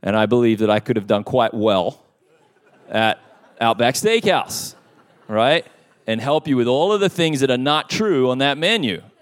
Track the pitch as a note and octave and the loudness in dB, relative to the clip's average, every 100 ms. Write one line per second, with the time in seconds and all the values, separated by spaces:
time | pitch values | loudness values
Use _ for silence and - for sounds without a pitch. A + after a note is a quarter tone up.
0 | F#2+ G#2+ G#2+ A#2+ A#2+ G#2+ G#2+ G#2+ - A#2 | -2 0 2 4 2 2 2 0 0 -4
1 | G2+ G#2 G#2+ B2+ A2+ A2+ G#2+ F#2+ F2 - | 0 -2 0 0 0 0 0 2 -2 -8
2 | _ _ _ _ _ _ _ _ - A2 | _ _ _ _ _ _ _ _ -8 -2
3 | A2 - _ - _ - A2+ G#2+ A#2+ C3 | 0 -2 _ -20 _ -4 -2 2 0 0
4 | G#3 A3+ G3+ D#3+ - - - - _ _ | 0 0 0 -2 -2 -10 -12 -16 _ _
5 | _ _ - G#2+ A#2+ E3 - _ _ _ | _ _ -6 0 2 0 -2 _ _ _
6 | - A2 B2+ D3+ D3+ C3 A#2+ C3 F3+ G#3 | -6 -4 -2 -2 0 0 2 2 2 2
7 | G3 - E3 D3 C3+ B2 C3+ D3+ - - | 0 0 -2 0 0 0 0 -2 -2 -4
8 | A3 D3+ B2+ B2+ C#3 C#3+ E3+ A3+ C3 E2 | 0 2 2 0 0 0 -2 0 -2 -6
9 | - _ | -10 _